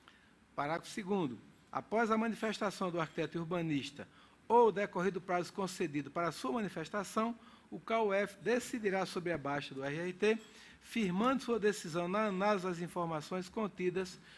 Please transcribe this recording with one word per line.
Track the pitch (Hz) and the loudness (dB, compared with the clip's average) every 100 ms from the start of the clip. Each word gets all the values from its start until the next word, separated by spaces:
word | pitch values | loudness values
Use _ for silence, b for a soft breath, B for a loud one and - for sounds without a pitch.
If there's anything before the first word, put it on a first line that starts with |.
| B B B B _ - | B B B B _ -6
Parágrafo | 147 170 - | -2 -2 -4
segundo. | - 185 202 147 113 - - - | -10 -2 0 0 -2 -14 -20 -6
Após | 135 - 214 226 | -6 0 2 4
a | 220 | 2
manifestação | 226 196 220 202 208 - 185 | 2 0 -2 -2 -2 -2 -2
do | 170 | 0
arquiteto | 156 - 151 165 | -2 -2 -4 -4
e | |
urbanista | 165 180 165 143 123 - 101 B B B - | -4 -2 0 0 -2 -10 -16 B B B 4
ou | 233 226 | 8 8
decorrido | 185 202 190 185 185 | 6 -2 0 0 0
o | |
prazo | 175 180 170 | 0 0 0
concedido | - 185 - 175 143 143 | -4 -4 -2 -2 -2 -4
para | 170 170 | -2 -2
a | |
sua | - 262 | -2 -2
manifestação, | 247 185 175 156 202 185 220 226 233 B B B | -2 -2 -4 -6 -6 -2 0 0 -2 B B B
o | 190 | -12
caf | - 226 214 196 202 - | -2 2 4 2 0 -2
decidirá | 151 247 - 247 214 190 180 | 0 0 0 -2 0 2 0
sobre | 185 175 | -2 -2
a | 160 | -2
baixa | 139 143 143 135 | -2 -4 -4 -6
do | 135 | -4
R | 151 | -2
R | 180 | -4
T, | 180 214 220 B B B B | 2 2 2 B B B B
firmando | - 233 196 180 240 269 | -6 0 0 4 4 2
sua | - 226 | 2 2
decisão | 208 202 170 165 175 | 2 0 -2 -2 0
na | 202 220 | 2 2
análise | 185 202 208 180 | 2 2 2 0
das | 170 | -4
informações | 175 180 170 156 147 185 180 | -4 -2 -2 -2 -4 -6 -4
contidas | 226 214 - 180 180 185 - B | -4 -4 0 0 0 -4 -8 B